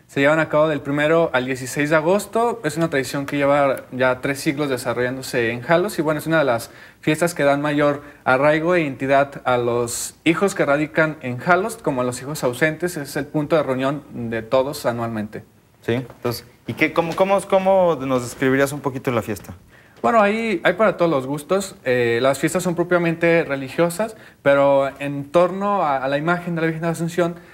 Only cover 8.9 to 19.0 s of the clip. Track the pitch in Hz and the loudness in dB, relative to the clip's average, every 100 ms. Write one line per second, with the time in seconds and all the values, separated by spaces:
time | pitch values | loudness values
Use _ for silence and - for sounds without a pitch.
8.9 | 120 135 139 139 - 131 123 120 120 120 | -4 2 2 2 -2 -2 0 0 0 -2
9.9 | - - - 156 165 196 196 143 143 151 | -4 -10 -4 0 2 0 0 2 2 0
10.9 | - 156 147 127 123 175 180 214 - 156 | 0 0 -2 -8 -6 2 2 2 -4 -4
11.9 | 131 123 120 131 156 135 123 160 156 175 | -2 -2 -4 -10 -4 -4 0 -2 0 -6
12.9 | 160 143 151 139 156 147 165 135 127 135 | -6 -6 -6 -4 -4 0 0 0 0 -2
13.9 | 147 - - 117 113 110 131 131 147 131 | -4 -8 -10 -6 -6 0 0 0 -2 -4
14.9 | 117 117 110 104 107 - _ _ _ - | -4 -4 -6 -8 -10 -16 _ _ _ -4
15.9 | 120 127 - 120 117 - _ - 120 156 | -4 -4 -6 -6 -6 -10 _ -12 -2 0
16.9 | 175 170 - 190 196 190 196 190 196 175 | 0 -2 0 2 2 2 2 4 4 4
17.9 | 151 135 127 120 - 135 135 139 143 135 | 2 0 -2 -2 -2 2 2 2 0 -6
18.9 | 127 | -4